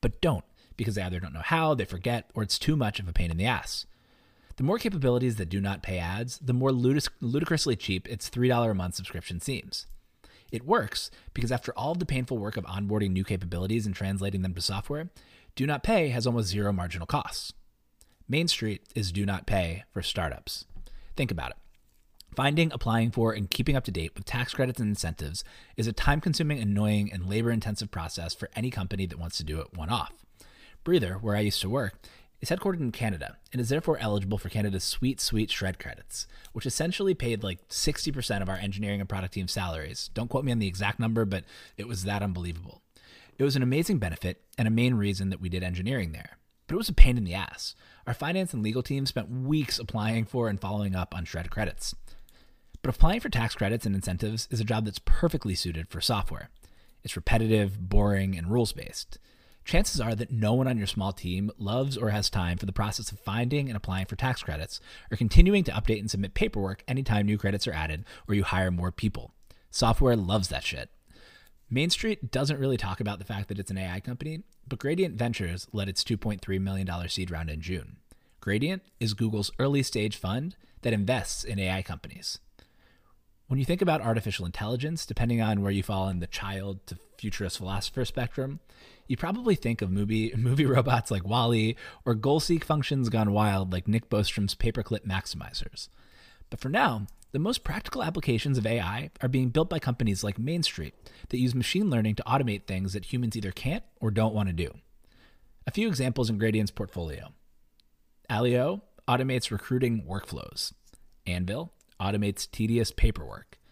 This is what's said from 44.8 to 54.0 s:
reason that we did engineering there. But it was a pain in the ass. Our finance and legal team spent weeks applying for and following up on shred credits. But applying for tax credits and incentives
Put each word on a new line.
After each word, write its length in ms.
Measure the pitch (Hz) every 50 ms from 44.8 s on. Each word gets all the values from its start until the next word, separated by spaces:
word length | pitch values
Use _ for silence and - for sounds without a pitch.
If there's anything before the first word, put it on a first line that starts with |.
| 120 127 123
reason 360 | 107 101 101 95 95 98 95
that 100 | 92 -
we 80 | 90 90
did 160 | 92 90 92
engineering 480 | 90 87 90 92 117 135 123 90 80
there. 260 | 78 - - - - - _ _ _ _ _ -
But 80 | 160
it 20 | 214
was 100 | 220 -
a 60 | 151
pain 240 | - - 131 123 117
in 60 | 101
the 100 | 85 87
ass. 400 | 98 85 - - - - - - - - - - - -
Our 80 | 120 113
finance 400 | - 143 151 180 190 190 - -
and 80 | 113
legal 220 | 107 107 113 127 -
team 200 | - 139 139 139
spent 240 | - - 123 101 87
weeks 500 | 131 131 127 139 156 156 131 - - -
applying 460 | 110 - - 110 104 110 117 117 110
for 240 | - - 123 117 110
and 120 | 101 95
following 340 | - 95 104 104 101 98 95
up 200 | 92 - - -
on 100 | 90 85
shred 260 | - - 82 87 -
credits. 440 | - - 107 - - - - - - - - - - - - - - - - - - _ _ _ - -
But 140 | - 131 -
applying 260 | - - 165 208 240
for 80 | - -
tax 260 | - 117 113 110 -
credits 300 | - 104 101 117 110 -
and 100 | 107 98
incentives 540 | 98